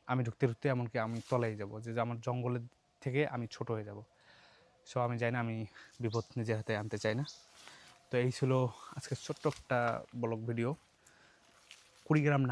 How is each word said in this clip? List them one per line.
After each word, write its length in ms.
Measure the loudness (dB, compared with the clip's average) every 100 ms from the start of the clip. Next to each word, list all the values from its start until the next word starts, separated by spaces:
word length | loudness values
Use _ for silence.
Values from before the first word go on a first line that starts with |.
| 0
আমি 80 | 0 0
ঢুকতে 180 | 2 2
ঢুকতে 160 | 2 0
এমনকি 220 | 2 0 -2 -2
আমি 120 | -2 0
তলায় 240 | 2 2 -2
যাব, 120 | -6 -8
যে, 60 | -4 0
যে 40 | 0
আমার 120 | -2 -2
জঙ্গলের 380 | 0 0 -2 -4 _ _ _
থেকে 160 | -2 0 0
আমি 120 | -2 -6
ছোট 140 | -6 -4 -4
হয়ে 100 | -6
যাব। 100 | -12 -16 _ -20 -20 -20 -20 _ _ -6
So 60 | 0 0
আমি 100 | 2
চাই 80 | 0
না, 40 | 2
আমি 120 | 0 -2 -6 -10 -18 -4
বিপদ 220 | -2 0 -2 -2
নিজের 180 | 0 0
হাতে 120 | 0 -2
আনতে 160 | -2 -2
চাই 100 | 0 0
না। 40 | -2 -8 -20 -20 -20 -20 -20 -20 -4
তো 60 | 0
এই 60 | 0 2
ছিল 140 | 4 4 2 -2 -14 -12
আজকে 160 | -8 -8
ছোট্ট 180 | -6 -4 -2
একটা 260 | -2 -2 0 2 -2 -6 -4
ব্লগ 200 | -2 -2 -2
ভিডিও। 200 | 0 0 -2 _ _ -20 -20 -20 _ _ -20 -20 -20 -20 -8 2
কুড়িগ্রাম 360 | 4 6 4 4